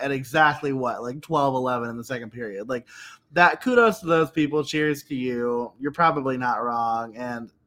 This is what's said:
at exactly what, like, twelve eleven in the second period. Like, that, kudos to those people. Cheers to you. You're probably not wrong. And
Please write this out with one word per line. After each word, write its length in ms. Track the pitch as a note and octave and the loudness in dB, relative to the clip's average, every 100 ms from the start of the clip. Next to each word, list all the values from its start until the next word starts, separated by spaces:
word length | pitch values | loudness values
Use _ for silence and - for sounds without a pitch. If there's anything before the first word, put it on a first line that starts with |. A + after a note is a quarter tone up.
at 100 | C#3 | -4
exactly 600 | C3+ A#2+ D#3 D3+ C#3+ C#3+ | -4 0 4 4 4 -2
what, 300 | C3 B2 G#2 | -2 -2 -4
like, 180 | A#2+ C#3 | -8 -10
twelve 340 | - D#3 C#3 | -2 2 2
eleven 360 | C3 B2+ B2 A#2 | 2 0 -2 -4
in 80 | A#2 | -8
the 60 | |
second 260 | A#2 B2 A2+ | -8 -8 -8
period. 380 | A#2 A2 G2 A2+ | -10 -10 -8 -6
Like, 180 | B2+ - - - - _ | -6 -8 -20 -20 -20 _
that, 300 | D3+ F3 D#3 | 4 4 4
kudos 380 | B3+ A#3+ A3+ F#3+ | 2 4 4 4
to 60 | E3 | 2
those 240 | E3 D#3+ | 2 2
people. 340 | D#3+ D3 D3+ | 0 0 0
Cheers 380 | C#3 D#3 D3+ C#3+ | -2 0 0 -2
to 100 | - | -4
you. 580 | C3+ B2+ A#2+ A#2+ A#2+ A#2+ - | -4 -2 -2 -2 -2 -4 -6
You're 140 | C#3+ | -4
probably 460 | C#3 E3 D3 C3 B2+ | 2 2 2 -2 -2
not 240 | B2+ A2 | -2 -2
wrong. 520 | A#2+ A#2+ A#2 A2+ A#2 A2 | -2 -2 -2 -2 -6 -8
And 360 | B2 A#2+ A2+ _ | -8 -8 -12 _